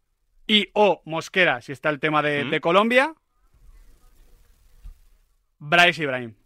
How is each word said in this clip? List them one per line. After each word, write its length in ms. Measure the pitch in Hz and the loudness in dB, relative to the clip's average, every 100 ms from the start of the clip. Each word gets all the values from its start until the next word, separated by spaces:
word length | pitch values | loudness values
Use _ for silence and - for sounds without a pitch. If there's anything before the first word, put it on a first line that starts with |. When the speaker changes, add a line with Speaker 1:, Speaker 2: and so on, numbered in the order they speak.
| _ _ _ _ - | _ _ _ _ 0
Speaker 1:
y 220 | 214 190 | 0 0
o 300 | 208 208 156 | 2 2 2
Mosquera, 560 | - 160 - 190 170 123 | -4 -10 -4 0 2 0
si 120 | - | -6
está 180 | 135 156 | -6 -4
el 100 | 143 | -2
tema 220 | 156 151 | -2 0
de, 200 | 147 143 | 0 -2
Speaker 2:
Ujú. 80 | 139 | -4
Speaker 1:
de 100 | 156 | -4
Colombia. 540 | 165 185 226 247 302 320 _ _ _ _ - - - _ _ _ _ _ _ _ _ _ - - _ _ _ _ _ _ | 0 2 2 2 0 -4 _ _ _ _ -20 -20 -20 _ _ _ _ _ _ _ _ _ -20 -20 _ _ _ _ _ _
Bryce 440 | 147 170 175 156 | -2 2 2 2
y 40 | 147 | -4
Brahim. 280 | 127 117 - | -6 -10 -16